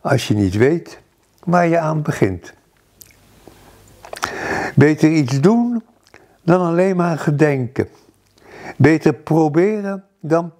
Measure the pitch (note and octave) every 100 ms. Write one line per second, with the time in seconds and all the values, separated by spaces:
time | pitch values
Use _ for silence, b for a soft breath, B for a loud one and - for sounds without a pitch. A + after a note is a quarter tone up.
0 | - B2+ - G#2+ G2 G2 B2+ E3+ - -
1 | _ _ _ _ - F3 F3 E3 D#3 D#3+
2 | D3 C#3+ G#2 F#2 - - _ _ _ _
3 | - _ _ _ - - - - _ _
4 | - - B B B B B - D3 D#3
5 | D#3 D#3+ C3+ C3+ D#3 A#3 A#3+ A#3+ - _
6 | _ - b b - F3+ F3 E3+ F#3 F#3
7 | F3 D#3 - C#3+ D3+ C#3 A#2+ - G#2 _
8 | _ _ _ _ B B B B C3+ D#3
9 | D#3 D3 - D#3+ D#3 D3 F#3+ G#3+ G3 G3
10 | _ _ D#3 D#3+ E3+ _